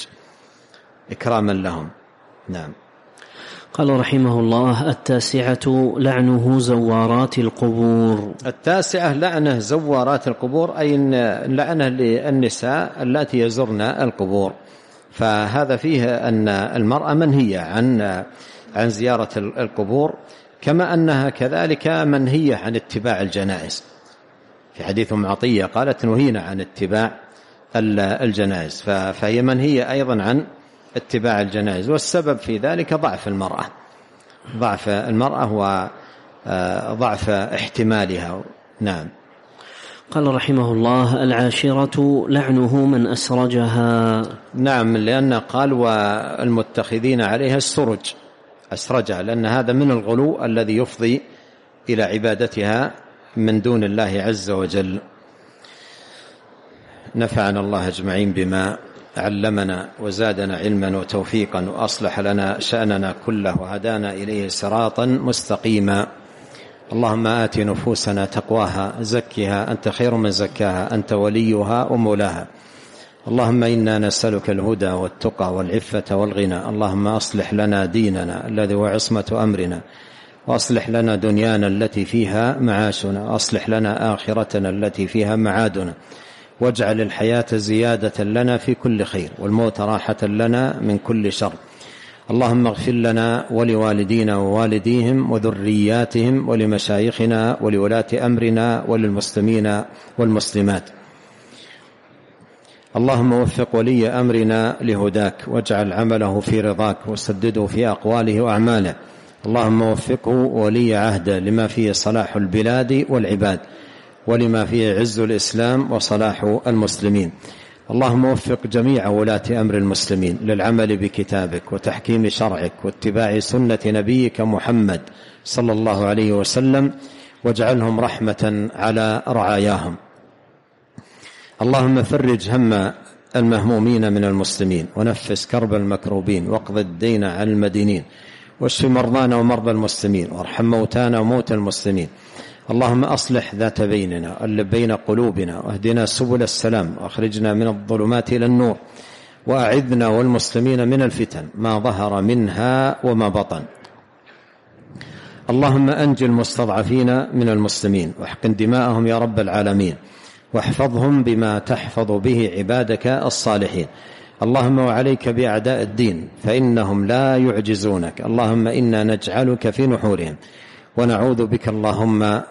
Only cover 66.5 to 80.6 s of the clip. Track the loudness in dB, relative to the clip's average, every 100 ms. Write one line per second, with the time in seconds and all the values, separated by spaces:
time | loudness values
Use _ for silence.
66.5 | -20 -20 -20 -8 -2 0 0 0 0 0
67.5 | 0 -2 -2 -2 -2 -2 -2 -2 -6 -2
68.5 | 0 0 -2 -6 -6 -4 -4 -4 -4 -2
69.5 | -2 -2 -4 -4 0 0 2 0 0 -2
70.5 | -2 -2 -2 -2 -4 -2 0 2 2 2
71.5 | 2 0 0 0 0 2 2 0 -4 -12
72.5 | -18 -20 -20 -20 -20 -20 -18 -4 0 2
73.5 | 2 2 2 2 2 0 0 0 -2 -2
74.5 | -2 -2 -2 -2 -2 -6 -4 -6 -2 -4
75.5 | -2 -2 -4 -2 -6 -2 -2 0 0 -2
76.5 | -2 -4 -2 -2 0 0 -2 -2 -4 -2
77.5 | 0 2 2 0 2 2 0 -4 -8 -6
78.5 | -2 0 0 0 0 0 -2 0 0 2
79.5 | 0 -2 -6 -10 -20 -20 -20 -20 -12 -4
80.5 | -2